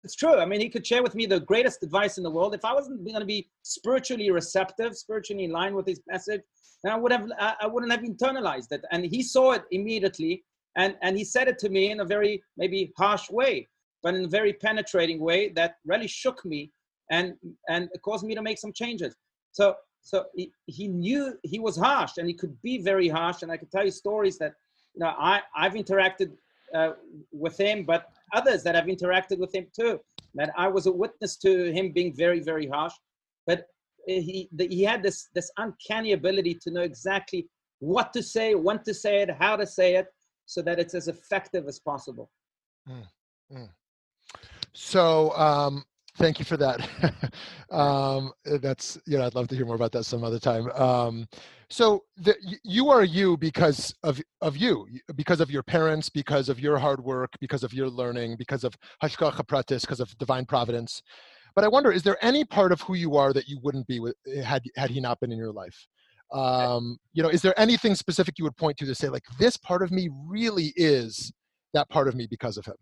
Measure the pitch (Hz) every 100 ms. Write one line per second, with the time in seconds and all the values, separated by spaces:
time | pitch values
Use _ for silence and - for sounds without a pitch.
0 | 185 - 320 269 170 208 226 240 - 240
1 | 247 214 226 185 147 220 254 - 165 180
2 | 202 196 175 160 196 208 220 269 269 262
3 | 180 220 202 208 - _ - - 208 262
4 | 254 247 208 175 170 190 190 - 226 214
5 | - 220 185 202 180 165 190 196 185 180
6 | - 185 - 208 - _ _ _ 190 220
7 | 240 247 214 233 208 220 214 233 240 233
8 | 233 196 262 269 202 135 120 147 - 170
9 | 180 233 247 262 262 233 - 185 208 220
10 | 190 - 160 180 _ _ _ 165 190 190
11 | 180 190 220 247 254 247 202 190 196 214
12 | 180 208 208 202 _ - 180 190 180 -
13 | 196 208 - 214 262 170 - _ _ _
14 | 170 185 180 190 214 202 214 220 208 185
15 | 170 165 160 175 208 165 165 - - 202
16 | 226 - 262 254 180 151 147 _ _ _
17 | _ 165 180 170 175 - - 170 175 180
18 | - 214 214 220 214 214 208 - 233 226
19 | 147 - _ _ _ - 202 190 _ _
20 | - 196 185 - 180 _ - 151 202 175
21 | 175 277 277 220 160 196 226 151 226 285
22 | 151 - 170 170 175 127 233 254 180 190
23 | 175 156 170 180 165 165 165 196 196 190
24 | 202 214 196 - 151 - _ _ _ -
25 | 165 - 156 202 - 156 185 208 - 196
26 | 190 185 185 143 _ _ _ 165 160 165
27 | - 156 156 147 160 160 202 214 156 170
28 | - _ _ 214 254 208 170 170 165 185
29 | 180 185 185 190 185 190 175 - 233 -
30 | _ - _ 139 151 - 185 190 185 175
31 | 214 - 208 - 196 185 175 165 190 156
32 | 180 135 170 175 147 160 147 143 160 -
33 | _ _ _ _ - 175 - _ _ _
34 | - 185 160 190 185 156 180 180 202 226
35 | 196 - - 175 170 - 220 - - 220
36 | 220 190 160 196 175 170 - 175 175 131
37 | 190 196 190 185 170 _ _ _ 143 202
38 | 240 240 - 220 220 208 170 214 220 202
39 | 214 202 196 143 196 214 196 - 185 180
40 | 185 _ _ _ - - 170 170 170 180
41 | 165 165 _ 196 190 185 143 135 - 139
42 | - 120 117 _ _ _ _ _ - 127
43 | 98 _ _ _ _ 135 113 87 _ _
44 | _ _ _ - - - - - - 190
45 | 170 160 156 156 156 143 143 139 - _
46 | - - 165 151 143 160 139 120 - -
47 | 170 - 135 - - - - 175 143 139
48 | 139 135 135 - - 147 135 131 - -
49 | - 143 123 123 120 131 120 117 117 123
50 | 113 120 117 113 - 113 120 - 127 123
51 | 120 113 113 - - - _ - 226 202
52 | _ - 180 208 190 208 226 196 277 262
53 | 190 165 196 165 160 - 165 139 - -
54 | 165 135 - _ 160 143 240 143 101 120
55 | - 139 147 170 160 139 120 170 160 156
56 | - 156 143 139 131 120 143 147 143 139
57 | 127 131 127 - 139 143 131 127 131 123
58 | 123 120 117 117 120 135 123 - - -
59 | 151 - 156 - 135 143 123 127 - 127
60 | 127 - 131 127 127 131 120 120 117 -
61 | _ - - - _ - 214 247 277 180
62 | 170 190 226 277 311 - 190 175 - 185
63 | 170 143 139 139 135 139 131 135 127 123
64 | 113 - - 139 123 135 120 - 135 131
65 | 127 120 123 113 113 104 92 - - _
66 | _ _ _ 135 131 127 123 120 120 120
67 | _ 160 160 165 190 185 220 233 226 190
68 | - 165 170 - 160 131 160 143 139 123
69 | 143 131 _ 127 233 - - 180 185 185
70 | 175 135 151 202 233 202 156 - 160 139
71 | 113 - - - _ _ _ 147 147 160
72 | 135 113 113 117 120 107 104 -